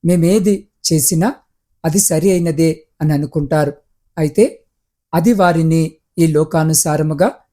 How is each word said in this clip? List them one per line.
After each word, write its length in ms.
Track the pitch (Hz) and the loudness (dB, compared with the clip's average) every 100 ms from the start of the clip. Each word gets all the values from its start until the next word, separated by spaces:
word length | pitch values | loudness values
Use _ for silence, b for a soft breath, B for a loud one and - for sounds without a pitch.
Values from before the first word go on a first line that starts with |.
| 170 | 0
"మేమేది 600 | 180 165 208 208 196 - _ - | 0 2 2 2 -2 -6 _ -2
చేసినా 420 | 160 - 160 202 285 _ _ _ _ 165 | -2 0 0 -2 -4 _ _ _ _ -4
అది 140 | 175 | -2
సరి 320 | 196 160 185 | 0 0 0
అయినదే" 560 | 185 170 156 165 156 _ _ | 0 -2 0 0 -2 _ _
అని 120 | 156 | -2
అనుకుంటారు. 600 | 147 143 156 143 156 143 143 _ _ _ - | -2 -2 -6 -2 -2 -2 -4 _ _ _ -4
అయితే 460 | 151 151 226 - _ _ _ _ _ | -2 2 0 -2 _ _ _ _ _
అది 200 | 165 180 | 0 0
వారిని 640 | 214 180 165 160 165 156 - _ - | 2 2 2 2 0 -2 -6 _ -2
ఈ 100 | 165 | 0
లోకానుసారముగా 1040 | 151 156 160 156 156 160 151 156 147 190 - _ | 2 0 0 0 0 -2 -2 -2 0 -2 -2 _